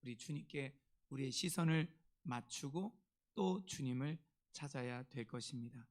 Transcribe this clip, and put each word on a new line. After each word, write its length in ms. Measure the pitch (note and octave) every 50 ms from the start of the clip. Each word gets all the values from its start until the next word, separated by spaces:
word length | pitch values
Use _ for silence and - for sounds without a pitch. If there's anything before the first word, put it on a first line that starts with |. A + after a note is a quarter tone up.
| -
우리 120 | B2+ A#2+
주님께 600 | A2+ - - D3+ C#3+ - - - D3 C#3 C3 C#3 - _ _ _ _ _ _
우리의 220 | C#3 C3 C#3 C3
시선을 600 | B2+ - - F3 - - E3+ D#3+ D#3+ D#3+ D#3 E3+ - _ _ _ _ _
맞추고 720 | _ D#3+ B2 A#2+ - - - - - C#3 C#3 E3+ F#3+ A3 - - _ _ _ _ _ _ _
또 320 | - G3 F#3 F#3 - F#3
주님을 520 | - - - C#3 B2+ B2 B2+ C3+ D3 D#3+ E3 _ _ _ _ _ _
찾아야 520 | _ - D3 C#3+ C#3 C3+ B2 B2+ B2 B2 B2+
될 220 | - - B2+ A#2
것입니다. 640 | - - B2 A#2 - - A#2+ A#2 A#2 C3 B2 A#2 _